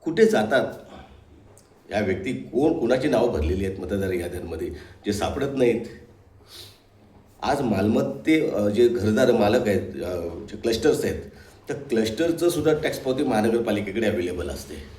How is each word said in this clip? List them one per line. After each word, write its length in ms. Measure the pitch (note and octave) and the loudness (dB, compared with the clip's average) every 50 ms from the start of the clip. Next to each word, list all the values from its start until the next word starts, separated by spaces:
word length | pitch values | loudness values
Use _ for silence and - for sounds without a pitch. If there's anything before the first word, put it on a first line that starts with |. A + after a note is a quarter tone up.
| - | -6
कुठे 220 | E3 D#3+ F#3+ A3 | -4 2 4 4
जातात 400 | G#3 - A2+ G#2+ G#2 C#3 C3 - - - - - - - - - - - - - - - - - - - - - _ _ _ _ _ | 4 4 2 0 2 2 0 0 0 -6 -12 -18 -20 -20 -20 -20 -20 -20 -20 -20 -20 -20 -20 -20 -20 -20 -20 -20 _ _ _ _ _
या 100 | - G#2 | -2 -2
व्यक्ती, 320 | G#2 F#2+ - - - - - | 0 0 -2 -2 -2 -6 -6
कोण, 460 | - - - - A#2+ C#3+ D#3+ - - | -6 -8 -2 0 2 2 4 2 2
कोणाची 300 | - A2+ B2 C3 C3 D3 | 2 2 2 2 2 2
नावं 240 | C3 A2+ A#2 B2 - | 2 4 2 2 2
भरलेली 340 | D2+ D2+ D#2 F2+ F#2+ G2 | 0 0 0 0 -2 -2
आहेत 140 | F#2+ G2 F#2+ | -4 -4 -6
मतदार 300 | - - G2+ G2+ F#2+ F#2 | -6 -4 -4 -4 -2 -2
याद्यांमध्ये 580 | F#2 F2 D#2 D2 - F2+ - - D#2+ D#2+ - - - - - - - - - | -2 -2 -4 -6 -8 -8 -8 -8 -8 -8 -8 -8 -8 -10 -16 -20 -20 -12 -4
जे 60 | G#2 G2+ | -4 -2
सापडत 360 | - - - - C#3 C3+ C3+ C3+ | -2 -2 -4 -2 -2 -4 -4 0
नाहीत? 240 | C3 B2+ A#2+ A2+ A2+ G#2+ - - - - - - - - - _ - - - - - - - - _ _ _ _ _ - - _ - - _ - _ - | 2 2 4 2 2 -2 -8 -14 -18 -20 -20 -20 -20 -20 -20 _ -20 -20 -20 -20 -20 -20 -20 -20 _ _ _ _ _ -20 -20 _ -20 -20 _ -18 _ -2
आज 180 | - C#3 D3 | -2 0 0
मालमत्ते, 880 | C3+ A#2 G#2 G2 G2+ G#2+ A2+ C3 - - - - - D#3+ D#3 D#3 - - | 2 0 2 2 2 4 4 2 2 0 -2 -4 2 2 4 4 4 2
अ, 180 | - G2+ G#2 G#2 | 0 0 0 0
जे 200 | G#2 A2+ A#2+ A#2 | 4 6 4 4
घरदार 440 | A2+ - - G#2+ G#2+ A2 B2+ B2 A#2+ | 4 4 0 2 4 4 6 6 6
मालक 360 | A2+ G#2+ G2+ A2 B2+ - G#2+ | 4 4 4 4 2 2 2
आहेत, 120 | G2 F#2 | 0 0
अ, 400 | - - - - E2 F2 F2+ F2 | 0 -4 -8 -8 -8 -6 -6 -6
जे 360 | E2+ E2 E2+ E2+ - - - | -6 -6 -8 -10 -12 -12 -14
क्लस्टर्स 480 | - - A#2 A2+ A2+ - D3+ - - - | -4 -2 -2 -2 2 2 2 2 2 0
आहेत, 180 | G#2 - - - - - - - - - - - - | -2 -4 -4 -8 -12 -18 -20 -20 -20 -20 -20 -10 -10
त्या 80 | C#3 | -10
क्लस्टरचं 720 | - - - A#2+ A2 G#2+ G#2 - - E3 E3+ E3 - E3+ F3 | -8 -6 -2 0 0 0 0 0 0 0 0 0 2 2 0
सुद्धा 240 | - D#3 D3 D#3 - | 2 2 2 2 2
टॅक्स 260 | D3+ - C#3 - - | 2 0 -4 -6 -4
पावती 240 | - C3 B2+ C3+ D3 | -4 -4 -2 0 0
महानगरपालिकेकडे 840 | C3 A#2+ G#2+ G#2 A2 A2 A#2 A#2 A2 G#2 G2+ G2+ G2+ F#2+ A2+ A2 | 0 0 2 2 2 2 0 0 0 -2 -2 -2 -4 -4 -2 -2
अव्हेलेबल 440 | G#2 F#2 F2+ F2 F2 F2+ F2 E2 - | 0 0 -2 -2 -4 -4 -6 -6 -6
असते. 240 | D2 C#2 - - D2 C#2+ C#2+ C#2 - | -8 -10 -12 -14 -14 -16 -16 -16 -18